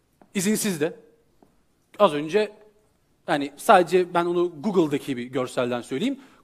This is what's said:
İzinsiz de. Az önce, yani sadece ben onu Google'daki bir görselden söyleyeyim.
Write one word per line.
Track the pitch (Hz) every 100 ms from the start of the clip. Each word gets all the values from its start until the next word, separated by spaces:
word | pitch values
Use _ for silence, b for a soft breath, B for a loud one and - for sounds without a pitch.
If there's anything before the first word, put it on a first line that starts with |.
| _ _ _
İzinsiz | 202 185 214 214 160
de. | 170 - - _ _ _ _ _ _ _ _ -
Az | 196
önce, | 147 156 202 208 - - _ _ _ _ _ -
yani | 151 143 -
sadece | - 196 170 185 175
ben | 170
onu | 175 175 175 151
Google'daki | 208 185 151 139 - 120
bir |
görselden | 123 131 123 - 123 120
söyleyeyim. | - 135 247 269 B B